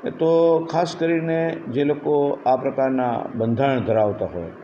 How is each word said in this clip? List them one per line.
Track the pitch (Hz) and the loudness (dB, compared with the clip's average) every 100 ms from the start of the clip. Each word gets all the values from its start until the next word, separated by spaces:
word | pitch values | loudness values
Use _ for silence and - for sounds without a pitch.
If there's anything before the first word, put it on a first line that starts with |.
| - | -8
એ | |
તો | - 160 165 165 160 165 | -2 2 4 4 2 0
ખાસ | 165 170 - | -2 -2 -2
કરીને | 165 170 165 165 165 - - | 0 0 0 0 -2 -4 -4
જે | 123 | -2
લોકો | 143 147 151 147 143 - 123 | 0 0 0 2 2 0 0
આ | 131 | 2
પ્રકારના | 135 135 131 131 123 113 - - | 0 0 0 0 0 -2 -4 -2
બંધારણ | 113 113 139 127 | 0 2 2 0
ધરાવતા | 113 110 104 101 92 | 2 2 2 0 -4
હોય | 90 85 - | -6 -10 -12